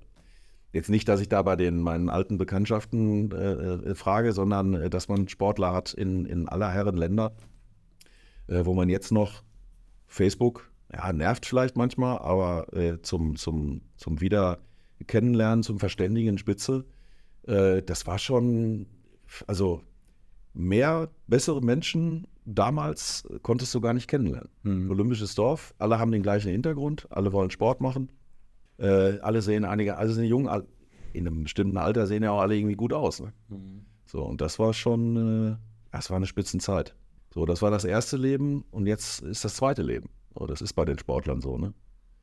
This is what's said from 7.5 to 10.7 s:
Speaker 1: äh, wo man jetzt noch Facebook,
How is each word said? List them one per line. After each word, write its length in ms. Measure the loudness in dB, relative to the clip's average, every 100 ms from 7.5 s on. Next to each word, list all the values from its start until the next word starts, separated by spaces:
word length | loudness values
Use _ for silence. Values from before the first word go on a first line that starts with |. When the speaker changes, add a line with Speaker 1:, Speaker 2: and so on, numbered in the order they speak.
| -20 -20 -20 _ -20 -20 -20 -20 -18 -2
Speaker 1:
äh, 180 | 0 2
wo 80 |
man 160 | 2 2
jetzt 220 | 2 2
noch 320 | 0 0 -4 -20 -20 -20 -20 -20 -20 -8
Facebook, 640 | 0 2 2 0 0 -10